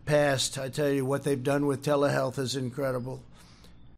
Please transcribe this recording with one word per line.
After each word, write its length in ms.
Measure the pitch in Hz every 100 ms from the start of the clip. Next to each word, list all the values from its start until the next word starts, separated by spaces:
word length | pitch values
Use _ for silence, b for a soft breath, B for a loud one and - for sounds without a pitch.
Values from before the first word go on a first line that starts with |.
| -
past. 520 | 151 147 135 - 139
I 120 | 135
tell 200 | 139 147
you, 160 | 139 131
what 180 | 139
they've 200 | 147 139
done 220 | 127 143 143
with 160 | 127
telehealth 560 | 151 143 143 139 135 123
is 160 | 127 135
incredible. 680 | 127 123 135 127 127 127 - b b b b b -